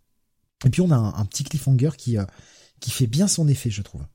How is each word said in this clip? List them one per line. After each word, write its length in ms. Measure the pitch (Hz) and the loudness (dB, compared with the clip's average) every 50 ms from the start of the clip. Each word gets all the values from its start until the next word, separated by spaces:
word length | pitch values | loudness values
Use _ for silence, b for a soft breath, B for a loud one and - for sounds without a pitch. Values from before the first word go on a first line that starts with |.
| _ _ _ _ _ _ _ _ _ _ _ - - | _ _ _ _ _ _ _ _ _ _ _ 0 0
Et 60 | 127 | 2
puis 100 | - 170 | 2 4
on 100 | 185 175 | 2 4
a 60 | 147 | 4
un, 180 | 120 110 101 - | 2 2 0 -2
un 100 | - 107 | -4 -4
petit 200 | 98 - - 139 | -4 -4 -8 -8
cliffhanger 460 | - - 143 - 135 135 120 131 156 - - | -4 -6 -4 0 2 2 4 4 2 -2 -4
qui, 180 | - 123 117 104 | -4 -4 -2 -2
euh, 60 | 98 98 b b b b b b b b b b | -2 -4 b b b b b b b b b b
qui 100 | - - - | -8 -6 -2
fait 160 | - 131 113 | 0 0 0
bien 180 | 113 151 202 190 | 2 0 0 0
son 180 | - 170 160 147 | 0 0 2 2
effet, 200 | 135 - - 117 | 2 0 -2 -4
je 120 | 104 - 98 | -6 -6 -8
trouve. 200 | - - - 71 - | -10 -12 -14 -16 -16